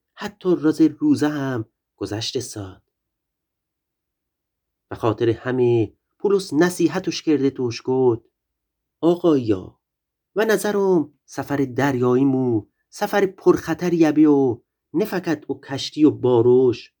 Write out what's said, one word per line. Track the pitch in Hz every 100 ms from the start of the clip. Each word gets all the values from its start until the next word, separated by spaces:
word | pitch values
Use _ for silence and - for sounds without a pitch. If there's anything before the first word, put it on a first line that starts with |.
| _
حتی | - 208 - 185 160
راز | 151 151
روزه | 156 147 151 131 147
هم | 151 135 123 110 _ _ -
گذشت | 95 104 110 131
ساد. | - 110 95 92 _ _ _ _ _ _ _ _ _ _ _ _ _ _ _ _ _ _ _ _ -
و |
خاطر | 104 117 104 117
همه | 110 127 127 120 117 104 _ _ _
پولس | 202 196 190
نصیحتش | 143 175 180 165 175 185 160
کرده | - 143 135
توش | - 123 113
گفت: | - 131 127 113 _ _ _ _ _ _ _ -
«آقایا، | 160 170 175 143 113 95 90 _ _ _ _ _ _
و | 190
نظرم | 220 208 208 202 190 180 147 _
سفر | _ - - 143
دریایی | 131 120 143 127 123 127
مو | 139 131 127 110 - _ _
سفر | - 208 202 196
پرخطریه | 190 180 175 - 156 175 170 160
بی | 151
و | 151 143 135 113 _ _ _
نه | 151
فقط | 214 190 180 147 -
او | 127
کشتی | - 135 - -
و | 151
باروش، | 113 123 123 120 127 127 110 - _